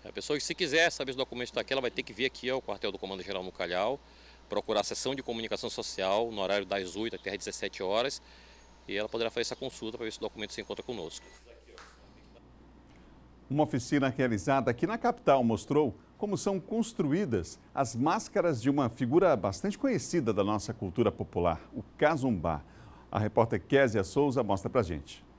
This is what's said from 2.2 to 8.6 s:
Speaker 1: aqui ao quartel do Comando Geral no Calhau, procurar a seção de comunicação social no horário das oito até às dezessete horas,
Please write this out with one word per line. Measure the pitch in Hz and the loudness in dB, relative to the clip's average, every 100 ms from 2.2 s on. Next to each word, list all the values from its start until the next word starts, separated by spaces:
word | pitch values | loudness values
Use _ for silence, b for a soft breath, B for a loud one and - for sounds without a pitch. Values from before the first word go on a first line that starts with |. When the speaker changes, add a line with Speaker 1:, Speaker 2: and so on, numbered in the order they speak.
| 131 | -4
Speaker 1:
aqui | - 123 | -2 -4
ao | 131 | -4
quartel | - 101 107 | -4 -6 -6
do | 95 | -6
Comando | 98 95 | -8 -8
Geral | 90 98 | -6 -6
no | 92 | -6
Calhau, | - 90 90 107 139 B B B B - | -6 -2 0 0 -2 B B B B -4
procurar | 101 - 104 | -4 0 0
a | |
seção | 98 107 127 | 0 -2 -4
de | 135 | -4
comunicação | 123 113 113 104 113 | -6 -6 -4 -4 -4
social | - 110 - 95 101 117 | -6 -6 -2 2 2 0
no | 107 | -2
horário | 95 101 92 | 0 0 0
das | 98 92 92 | -4 -4 -4
oito | 113 95 | -6 -4
até | 95 | -8
às | 98 | -6
dezessete | - - 101 - | -8 -6 -8 -4
horas, | 92 107 131 - B B B B | 0 0 0 -4 B B B B